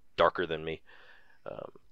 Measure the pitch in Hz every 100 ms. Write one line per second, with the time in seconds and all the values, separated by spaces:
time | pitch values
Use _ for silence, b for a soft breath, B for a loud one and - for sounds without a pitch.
0 | - - 85 - 85 78 80 80 - b
1 | b b b b - 53 - - -